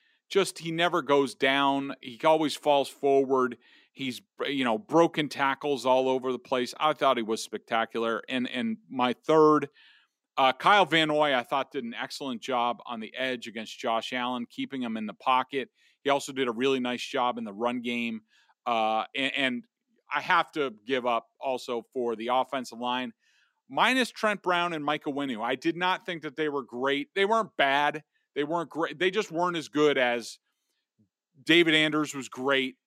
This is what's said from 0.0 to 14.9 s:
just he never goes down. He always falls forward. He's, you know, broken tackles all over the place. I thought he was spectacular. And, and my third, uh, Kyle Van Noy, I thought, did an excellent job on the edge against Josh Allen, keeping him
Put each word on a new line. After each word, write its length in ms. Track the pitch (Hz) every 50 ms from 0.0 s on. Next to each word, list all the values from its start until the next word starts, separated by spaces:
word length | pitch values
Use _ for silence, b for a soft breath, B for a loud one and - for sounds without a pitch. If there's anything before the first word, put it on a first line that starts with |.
| _ _ _ _ _ -
just 300 | - 196 185 - - -
he 120 | 156 165
never 320 | 165 165 170 175 165 175 135
goes 320 | 120 143 143 139 123 -
down. 600 | - 139 135 135 139 139 139 139 139 139 139 - -
He 200 | - 131 120 107 -
always 300 | 160 160 160 156 143 -
falls 340 | - - 147 143 143 131 -
forward. 680 | - - - 139 139 135 139 127 135 131 127 123 120 - b b b b b b b
He's, 280 | - 139 131 117 107 - _ _ - 117
you 160 | 143 143 139 131
know, 160 | 123 110 107
broken 500 | 98 - 147 165 170 160 - 165 151 127
tackles 560 | - 139 139 135 135 - - 147 143 123 113
all 240 | 127 127 131 131 131
over 220 | 131 131 123 131
the 80 | 127 120
place. 360 | - - 135 127 123 117 - -
I 140 | 151 156 147
thought 240 | - 147 135 131
he 80 | 120 113
was 180 | 101 113 110 -
spectacular. 800 | - 110 104 - - 120 113 113 - - 117 117 113 113 - - -
And, 200 | 131 127 123 -
and 280 | - 127 117 113 110 - _ -
my 260 | 135 127 123 123 120 - _
third, 440 | - 156 160 156 151 151 147 143 143 b b b b b b b b b _ _ _ -
uh, 160 | 143 135 131 127
Kyle 320 | - - 180 202 202 185
Van 240 | 151 156 165 156 156
Noy, 260 | 151 151 151 147 135
I 80 | 123 117
thought, 300 | - 147 139 127 - -
did 100 | 143 120
an 120 | 117 110 107
excellent 400 | 131 135 - - 147 135 123 107
job 400 | - - 131 120 120 120 117 98 -
on 140 | - 120 110
the 120 | 110 - -
edge 320 | 123 131 131 127 120 110 117
against 280 | 101 113 110 - - -
Josh 320 | - 120 113 113 113 - 127
Allen, 340 | 127 123 123 123 123 120 -
keeping 320 | - - 135 - 139 131
him 160 | 123 117